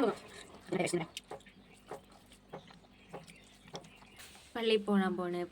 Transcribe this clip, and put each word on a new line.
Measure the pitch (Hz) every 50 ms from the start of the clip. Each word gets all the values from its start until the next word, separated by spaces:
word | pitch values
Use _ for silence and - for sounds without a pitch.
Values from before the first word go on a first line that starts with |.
| 262 208 - - - - - - - - - - - - - 190 175 - - 175 165 - - - - - - - - - - - - - - - - - - - - - - - - - - - - - - - - - - - - - - - - - - - - - - - - - - - - - - - - - - - - - - - - - - - - - -
പള്ളിയിൽ | 240 233 226 220 208 202
പോണാൻ | 202 202 196 190 185 180 175
പോണ്, | 180 175 175 175 175 175